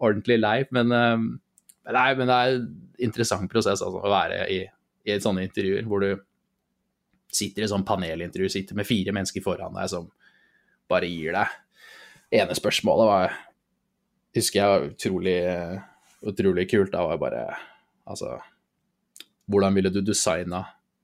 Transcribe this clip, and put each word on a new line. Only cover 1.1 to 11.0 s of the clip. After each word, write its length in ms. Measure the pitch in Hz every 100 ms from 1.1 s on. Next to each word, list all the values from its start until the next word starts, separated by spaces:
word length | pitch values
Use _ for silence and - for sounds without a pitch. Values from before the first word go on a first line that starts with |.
| 113 113 120 _ _ _ _ -
nei, 160 | 127 131 131
men 120 | 127
det 120 | 123
er 160 | 127 127
en 120 | 117 - - - 120
interessant 400 | 117 113 98 92
prosess, 320 | 113 104 95
altså, 180 | 92 92
å 80 | 101
være 400 | 98 82 92 92
i, 140 | 92 95 _ _ _ 107
i 140 | 104
sånne 260 | 107 95 95
intervjuer, 400 | 107 95 101 113
hvor 140 | 101
du 140 | 98 98 _ _ _ _ _ _ _ _ _ _ _
sitter 320 | - 98 -
i 40 | 107
sånn 160 | 98 95
panelintervju, 640 | 95 85 80 85 90 95
sitter 240 | 98 95 101
med 120 | 101
fire 240 | 107 95
mennesker 300 | 101 92 98
foran 300 | 95 87 87 92
deg 140 | 95
som 200 | 90 85 _ _ _ _ _ _ _ -
bare 160 | 90